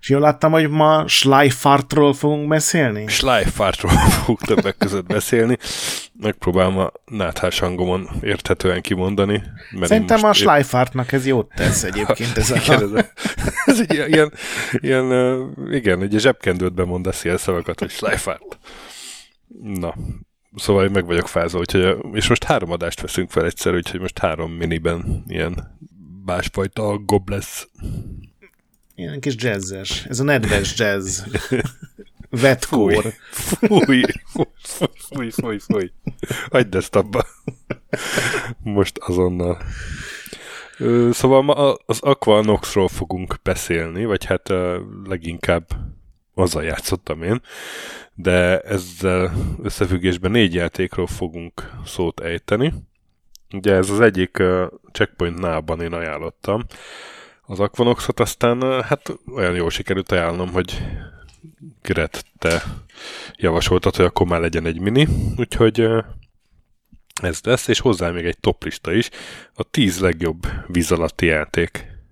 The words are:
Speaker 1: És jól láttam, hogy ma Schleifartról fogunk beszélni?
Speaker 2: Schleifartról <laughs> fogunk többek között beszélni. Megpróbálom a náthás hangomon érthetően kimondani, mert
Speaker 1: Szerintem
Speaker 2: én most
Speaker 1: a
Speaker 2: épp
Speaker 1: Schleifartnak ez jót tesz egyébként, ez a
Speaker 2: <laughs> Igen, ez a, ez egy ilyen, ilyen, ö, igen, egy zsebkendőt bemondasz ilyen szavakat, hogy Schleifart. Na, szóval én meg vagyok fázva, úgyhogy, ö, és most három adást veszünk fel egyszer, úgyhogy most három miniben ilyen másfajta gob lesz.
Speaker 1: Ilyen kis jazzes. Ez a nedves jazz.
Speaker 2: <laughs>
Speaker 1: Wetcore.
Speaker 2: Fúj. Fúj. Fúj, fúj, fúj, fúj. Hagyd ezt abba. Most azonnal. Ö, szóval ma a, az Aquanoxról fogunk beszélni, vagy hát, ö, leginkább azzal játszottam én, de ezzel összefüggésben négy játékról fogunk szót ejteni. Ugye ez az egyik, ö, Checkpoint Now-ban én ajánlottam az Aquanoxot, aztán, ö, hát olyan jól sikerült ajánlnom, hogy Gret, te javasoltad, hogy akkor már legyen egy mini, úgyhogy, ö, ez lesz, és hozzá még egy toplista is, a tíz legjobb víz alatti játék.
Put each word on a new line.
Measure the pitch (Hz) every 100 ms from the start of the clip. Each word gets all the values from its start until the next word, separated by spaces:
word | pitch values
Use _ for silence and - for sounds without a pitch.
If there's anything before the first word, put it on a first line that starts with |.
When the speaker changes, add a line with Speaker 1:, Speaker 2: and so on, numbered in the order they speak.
Speaker 1:
És | -
jól | 139
láttam, | 151 147 160
hogy | 160 156
ma | 151 151 156 151
Schleifartról | - 135 135 143 127 143 139 139 151 147
fogunk | 135 147 147 147
beszélni? | 156 151 175 135 104 107
Speaker 2:
Schleifartról | - 135 120 92 - 101 - 90 - -
<laughs> | -
fogunk | - 113
többek | - 107 131 -
között | 101 98 87
beszélni. | 104 - 120 113 123 - - - - -
Megpróbálom | - 107 - - 90 92 95
a | 92 -
náthás | _ 110 90 76 90 -
hangomon | 90 90 90 90 90 -
érthetően | 104 98 - 92 98 90
kimondani, | - 92 92 101 98 104 92 - -
mert | 98 92
Speaker 1:
Szerintem | 220 185 226
Speaker 2:
én |
most |
Speaker 1:
a | 214
Speaker 2:
épp | 202 202
Speaker 1:
Schleifartnak | 147 139 127 127 131 123
ez | 139 131
jót | 127 104
tesz | - - 104
egyébként, | 92 95 104 107 117 113
ez | 113
a | 127
Speaker 2:
<laughs> |
Igen, | - 127
ez | 104
a, | 104 - - - - - -
ez | - 247
egy | 208 156 147
ilyen, | 156 151 - - - -
ilyen, | - 143 131 127
ö, | 127 127 131 131 143 139
igen, | 143 110 90
egy | 98 107
zsebkendőt | 120 120 - 90 90
bemondasz | 90 90 90 90 92
ilyen | 85 85
szavakat, | - 90 85 85
hogy | -
Schleifart. | - 107 104 - 85 - 76 - - - - - - - _ _ -
Na, | 107 95 85 - - - - _ _ -
szóval | - 98
én | 95
meg | 98 87
vagyok | 87 87
fázva, | - 85 87
úgyhogy, | 87 98
ö, | 92 95 -
és | 104 -
most | 117
három | - 143 90
adást | 85 85 -
veszünk | - - 90
fel | -
egyszer, | 85 - -
úgyhogy | 90 85 92
most | 92 -
három | 92 80 82
miniben | 82 85 82 82 85 85 90 -
ilyen | 85 82 87 - - - 95 78 92
másfajta | 98 90 - - 95 - 107 101
gob | 101 104 95
lesz. | 101 - - - _ - - - - - _ 190 _ _ _ _
Speaker 1:
Ilyen | - - 147
kis | 139 120
jazzes. | 120 101 98 98 95 - -
Ez | 120
a |
nedves | 139 139 208 208 - -
jazz. | 107 98 95 92 92 - - 127 123 -
Speaker 2:
<laughs> | - - - _ - 123
Speaker 1:
Wetcore. | 135 123 - 139 101 107 101 - -
Speaker 2:
Fúj. | - - - 214 208 - 131 127 - -
Fúj. | - 156 -
Fúj, | - - 175 -
fúj, | - - 247
fúj, | - 120 -
fúj. | - 208 90 - - - - - -
Hagyd | 135 113
ezt | 92 - 107
abba. | 101 117 - - - - _ - _ - - - - - - 117
Most | 110 101 95 -
azonnal. | - 90 90 90 87 90 - - - - - - - - - - - -
Ö, | 120 120 120
szóval | 120 131 135
ma | 139
a, | 147 139 110 -
az | 113
Aquanoxról | 143 139 - 107 107 104 - - 92
fogunk | - 92 90 90 -
beszélni, | - 92 - 85 82 85
vagy | 113 98
hát, | - 92 -
ö, | 92 90 90 98 101
leginkább | 98 92 82 82 - 85 82 - - - - _ _
azzal | - 92 80
játszottam | 80 - - 92 - 78
én, | 82 120 - - - - - - -
de | - 87 90 90 92
ezzel | - 101 90 87 95 92 92 82 - -
összefüggésben | 101 - 95 92 92 90 92
négy | 117 101
játékról | 87 85 - 92 - 87
fogunk | - 90 82 85 - - - -
szót | - 87 -
ejteni. | 85 85 - 107 143 - - _ _ _ _ - _
Ugye | 101 101
ez | 95 95
az | 101
egyik, | 117 95 92 -
ö, | 92 92 90 - _
Checkpoint | - 104 _ 87 85
Now-ban | 90 80 78 82
én | 85
ajánlottam | 85 82 76 80 - - 104 120 - - - - - - _ _
az | 95
Aquanoxot, | 101 - 120 120 - -
aztán, | 110 - 120 120
ö, | 131 131
hát | 120 147 - - -
olyan | 131 92
jól | 90 85
sikerült | - - 95 92
ajánlnom, | 95 85 87 90
hogy | 90 90 - - - - - - _ 160 _ 160 _
Gret, | - 90 80 - - _
te | 85 82 - - - - - - - -
javasoltad, | 90 82 - 92 95 -
hogy |
akkor | 87 - 87
már | 85
legyen | 85 82 82
egy | 82
mini, | 95 120 156 - - -
úgyhogy, | 123 - 113 110
ö, | 113 113 - - - _ _ _ _ _ _ - _ -
ez | 90 82
lesz, | - 123 -
és | 117
hozzá | 131 95 87
még | 87
egy | 85 82
toplista | - - - - -
is, | 95 120 - - - -
a | -
tíz | 90 - 110 87
legjobb | 92 80 82 82 - 78 -
víz | 87 80
alatti | 85 82 - 85
játék. | 78 76 - 85 - - - -